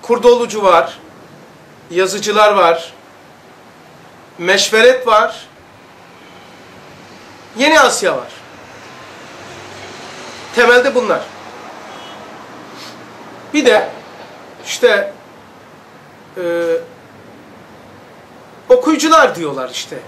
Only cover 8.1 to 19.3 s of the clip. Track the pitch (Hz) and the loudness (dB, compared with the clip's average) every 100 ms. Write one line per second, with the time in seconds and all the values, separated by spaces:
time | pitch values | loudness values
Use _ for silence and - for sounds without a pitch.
8.1 | 151 - - - - - - - - - | -4 -8 -20 -20 -20 -20 -20 -20 -20 -20
9.1 | - - - - - - - - - - | -20 -20 -20 -20 -20 -18 -18 -18 -18 -18
10.1 | - - - - - 240 247 277 247 220 | -18 -18 -18 -10 0 4 6 4 0 -2
11.1 | 165 - - - - - - - - - | -4 -6 -18 -20 -20 -20 -20 -20 -20 -18
12.1 | - - - - - - - - - - | -20 -20 -20 -20 -20 -20 -20 -20 -20 -20
13.1 | - - - - 294 254 214 - - - | -20 -20 -20 -6 0 4 2 0 -10 -20
14.1 | - - - - - - - 240 202 - | -20 -20 -20 -20 -20 -12 0 2 2 -2
15.1 | - - - - - - - - - - | -10 -20 -20 -20 -20 -20 -20 -20 -20 -20
16.1 | - - - 175 170 170 165 - - - | -20 -20 -8 -4 -2 -2 -2 -4 -20 -20
17.1 | - - - - - - - - - - | -20 -20 -20 -20 -20 -20 -20 -20 -20 -20
18.1 | - - - - - - 247 262 311 320 | -20 -20 -20 -20 -20 0 2 2 0 2
19.1 | 320 277 | 4 4